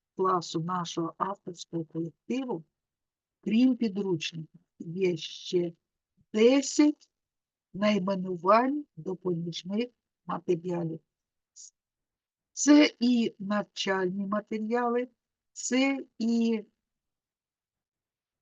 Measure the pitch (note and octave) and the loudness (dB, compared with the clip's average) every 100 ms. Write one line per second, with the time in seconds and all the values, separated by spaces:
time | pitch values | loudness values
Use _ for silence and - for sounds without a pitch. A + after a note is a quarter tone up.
0 | _ - F#3+ F#3 E3 F3 E3 F3+ E3+ - | _ -4 0 0 -2 -6 -4 -4 -4 -4
1 | E3 - F#3+ G3+ - E3+ - E3+ D#3+ E3 | -6 -4 -6 -6 -12 -14 -10 -8 -6 -6
2 | E3 - _ B3 C4 F3 D#3 _ _ _ | -8 -10 _ -6 -4 -8 -10 _ _ _
3 | _ _ _ _ - A3 C4 A#3+ A3+ F#3+ | _ _ _ _ 0 4 4 4 -2 -2
4 | F#3+ E3 - E3 D#3+ _ _ _ F3 E3+ | -2 -2 -4 -10 -14 _ _ _ -12 -2
5 | F#3 D#3+ - - - F3+ F3 E3+ _ _ | 0 0 -6 -14 -4 -2 -2 -6 _ _
6 | _ _ _ G#3+ A#3 C#4 C#4 - D4+ D4 | _ _ _ 4 6 6 2 2 2 2
7 | _ _ _ _ _ _ _ F#3 G#3 G#3 | _ _ _ _ _ _ _ -2 0 0
8 | F#3 F#3+ F#3 F3+ F3 A3 C4 D4 D4 - | 0 -2 -4 -2 4 4 4 -2 -6 -12
9 | D#3 F#3 F#3 E3+ E3+ E3 F3 G#3 B3 - | -8 -6 -4 -4 -4 -8 -6 -4 -4 -8
10 | _ _ - F3+ - F3 F3+ F3 E3 E3 | _ _ -10 -8 -2 -2 -2 -4 -4 -6
11 | - _ _ _ _ - - _ _ _ | -12 _ _ _ _ -20 -20 _ _ _
12 | _ _ _ _ _ - C#4 D4 D4 - | _ _ _ _ _ -4 6 8 8 4
13 | A#3+ A#3+ A3+ - G3 G#3 G3+ - - F#3+ | 2 2 0 -4 -4 -4 -4 -6 -2 0
14 | F#3 G3 G3 G#3 G#3 A3 G#3+ A#3+ A#3+ A#3+ | 0 -2 -4 -4 -4 -6 -4 -2 0 -2
15 | B3 _ _ _ _ - - B3+ C4+ C4+ | -4 _ _ _ _ -12 -2 0 2 0
16 | - _ A3+ A#3 A3+ A3+ G3+ _ _ _ | -6 _ -2 2 2 0 -4 _ _ _
17 | _ _ _ _ _ _ _ _ _ _ | _ _ _ _ _ _ _ _ _ _
18 | _ _ _ _ | _ _ _ _